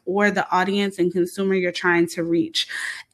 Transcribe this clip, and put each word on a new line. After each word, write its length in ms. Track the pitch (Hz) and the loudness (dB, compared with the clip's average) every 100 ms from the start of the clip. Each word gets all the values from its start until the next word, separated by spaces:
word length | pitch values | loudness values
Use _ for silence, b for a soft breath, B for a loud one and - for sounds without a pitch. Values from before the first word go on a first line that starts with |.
| - | -4
or 260 | 190 208 | 2 2
the 180 | 185 - | 2 0
audience 480 | 180 185 202 202 190 | 0 2 0 -2 0
and 120 | 180 | 0
consumer 440 | 180 180 - 190 190 | 2 -2 0 0 0
you're 160 | 180 | 0
trying 360 | 175 180 170 170 | 0 2 4 2
to 160 | - | -2
reach. 440 | 170 170 - - - B B B B | 0 0 0 -4 -6 B B B B